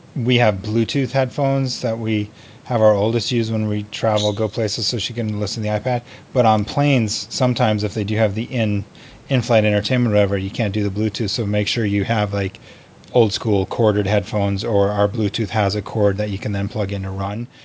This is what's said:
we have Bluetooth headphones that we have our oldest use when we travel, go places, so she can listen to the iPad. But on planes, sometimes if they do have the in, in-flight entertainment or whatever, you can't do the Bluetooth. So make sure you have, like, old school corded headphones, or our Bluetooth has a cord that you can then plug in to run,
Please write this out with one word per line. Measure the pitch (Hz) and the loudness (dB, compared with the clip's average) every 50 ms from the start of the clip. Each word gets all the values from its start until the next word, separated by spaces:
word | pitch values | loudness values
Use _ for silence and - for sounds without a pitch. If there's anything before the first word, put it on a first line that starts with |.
| - - - | -20 -10 -6
we | 135 117 120 127 120 | -2 0 2 4 4
have | 120 110 101 | 4 4 2
Bluetooth | 95 92 104 107 117 117 110 - 143 135 120 | 0 -4 -2 0 0 0 0 0 -2 -2 0
headphones | - 135 131 123 - - 143 135 139 135 135 127 127 - | 0 -2 -2 -2 -2 -2 -2 0 0 0 -2 -4 -4 -4
that | - 117 113 117 | -4 -4 -4 -4
we | 113 110 113 107 104 104 - - - - - - - | -2 -2 -2 -2 -2 -4 -10 -16 -20 -20 -20 -20 -8
have | - 123 117 | -4 2 4
our | 110 107 107 | 6 6 6
oldest | 101 101 110 117 117 - - | 6 2 2 0 0 -2 0
use | 123 117 113 110 | 0 0 0 0
when | 113 110 107 107 | -2 -2 -2 -2
we | 104 107 104 | -2 -4 -4
travel, | 101 - - - 113 107 107 107 104 104 | -8 -6 -2 0 0 2 2 2 0 0
go | 101 110 107 | 0 -2 -2
places, | - - 113 104 - - 110 - | -2 -2 -4 -2 -2 -4 -4 -4
so | - 113 | -4 -4
she | - - 113 | -6 -6 -6
can | 120 113 107 104 104 | -4 -4 -4 -2 -2
listen | 104 95 - 117 107 | -4 -4 -4 -4 -2
to | 104 | -2
the | 107 104 | -2 -2
iPad. | - 127 123 123 - - - - - - - | -2 -2 -2 -2 -4 -8 -16 -20 -20 -2 0
But | 131 120 | 4 4
on | 113 110 107 104 | 6 4 4 2
planes, | - - 147 143 147 139 127 113 104 - - - - - | 0 0 0 2 4 4 2 2 0 -2 -6 -8 -10 -4
sometimes | - 131 123 123 - 127 110 107 104 104 | 0 0 0 2 2 2 2 2 0 -2
if | 107 - | -4 -4
they | 113 104 | -4 -2
do | 101 107 107 | -2 0 2
have | 113 104 98 | 2 2 0
the | 107 120 | -2 -6
in, | 123 131 123 113 104 104 101 95 - - - - - - - - - | -4 -2 -2 0 0 0 -2 -4 -6 -14 -20 -20 -20 -20 -20 -6 -2
in-flight | 139 127 117 - 120 110 107 | 0 0 2 4 4 4 4
entertainment | 107 104 104 98 - 135 123 123 117 104 | 4 2 2 0 0 0 0 2 2 4
or | 104 | 4
whatever, | 101 95 98 98 | 4 4 2 -2
you | 95 98 | -4 -4
can't | - - 117 101 98 | -4 -2 -2 -2 0
do | 107 104 101 | -2 -2 -2
the | |
Bluetooth. | 92 101 110 110 - - 117 98 | -2 -2 -2 -2 -2 -4 -4 -4
So | - - 110 | -4 -4 -2
make | 101 104 104 104 - | 0 0 0 0 0
sure | - 120 110 | -2 -2 0
you | 104 101 101 95 | 0 0 0 0
have, | - 117 110 104 101 101 | 0 0 0 0 0 -2
like, | 101 98 95 - - - - - - - - - - - - - | -2 -4 -4 -6 -10 -18 -20 -20 -20 -20 -20 -20 -20 -18 -2 2
old | 127 113 107 | 2 2 2
school | - - - 117 104 98 95 - | 0 -2 -2 0 0 0 0 -2
corded | - - 117 107 101 104 101 | 0 2 2 2 4 2 2
headphones, | 95 107 104 95 - - 104 101 101 98 98 104 | 2 0 0 0 -2 -2 0 0 0 0 -2 -2
or | 117 110 101 98 101 | 0 2 2 2 2
our | 104 101 104 101 | 2 2 0 2
Bluetooth | 101 110 110 101 - - 113 95 | 2 0 -2 -2 -2 -4 -4 -2
has | - 110 104 98 95 | 0 0 0 0 0
a | 107 | -2
cord | 101 - - 113 104 104 98 98 | -6 -4 -2 2 2 2 2 0
that | 107 107 | -2 -4
you | 101 92 | -4 -6
can | - 113 | -4 -4
then | 101 98 101 98 | -4 -2 -4 -4
plug | - 110 104 98 | -2 -4 -4 -2
in | 101 98 95 | -4 -4 -6
to | 95 | -6
run, | 95 98 95 101 104 110 120 - - - | -6 -6 -6 -6 -6 -6 -8 -10 -14 -20